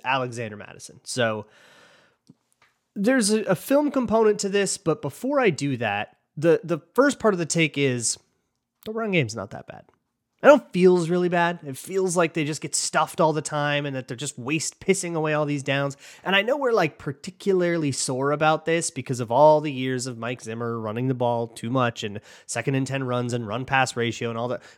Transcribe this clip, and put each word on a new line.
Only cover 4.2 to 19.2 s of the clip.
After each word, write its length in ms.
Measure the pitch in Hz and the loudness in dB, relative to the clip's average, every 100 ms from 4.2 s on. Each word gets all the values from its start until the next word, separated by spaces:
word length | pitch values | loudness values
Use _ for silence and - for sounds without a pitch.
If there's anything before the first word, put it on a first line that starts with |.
| 220 208 | 4 2
to 80 | 202 | 0
this, 280 | 202 190 - | 0 0 -2
but 260 | - 226 | -2 -2
before 360 | 143 - 254 285 | -4 -6 -2 2
I 120 | 233 | 2
do 260 | 135 143 123 | 2 -4 -2
that, 400 | 113 101 - _ _ - | -2 -2 -6 _ _ 0
the, 260 | 165 156 | 4 4
the 160 | 170 170 - | 2 -6 -4
first 260 | - 285 - | 2 2 4
part 120 | 220 | 0
of 60 | 185 | 0
the 80 | 165 | -2
take 320 | 170 160 - | 2 0 2
is 400 | 139 123 113 - _ _ _ _ _ _ - | 0 0 -2 -6 _ _ _ _ _ _ -10
the 60 | |
run 200 | 220 220 | -6 0
game's 240 | 180 117 110 | 0 0 -4
not 140 | 98 | -10
that 180 | - - | -12 -16
bad. 160 | - - _ _ _ _ _ | -20 -20 _ _ _ _ _
I 60 | - | 8
know 80 | 294 | 8
it 160 | - | 4
feels 340 | 180 180 180 160 | 4 6 6 2
really 220 | 180 180 | 0 0
bad. 300 | 175 170 175 147 | 2 0 -2 -10
It 120 | 131 | -12
feels 400 | - 190 190 175 | -6 -2 0 0
like 160 | 165 | 0
they 100 | 170 | 0
just 160 | 147 156 | -4 -4
get 140 | 147 | -6
stuffed 440 | - - 160 156 - | -6 -2 -2 -2 2
all 140 | 160 | 2
the 80 | 151 | 2
time 460 | - 151 147 143 143 | -4 -4 0 -2 -2
and 100 | 131 | -6
that 120 | 127 | -8
they're 80 | 120 | -8
just 220 | 143 - | -8 -8
waste 400 | 123 156 - - | -4 -4 -4 -6
pissing 360 | - 185 175 | 0 0 0
away 180 | 165 156 | -2 0
all 140 | 151 151 | 0 0
these 160 | 147 | -2
downs. 340 | 135 139 139 135 - - | -2 -2 -2 -6 -18 -12
And 140 | - 196 | 0 0
I 60 | |
know 160 | 214 294 | 2 0
we're, 120 | 262 | 2
like, 280 | 226 160 - | 2 0 -2
particularly 920 | - - - - 202 185 175 170 151 | -12 -10 -14 -8 0 2 2 0 -2
sore 380 | 127 - 127 139 | -2 -4 -2 0
about 360 | 147 156 156 165 | 2 2 2 0
this 240 | 165 160 | -2 -2
because 300 | - 123 123 | -8 -6 -6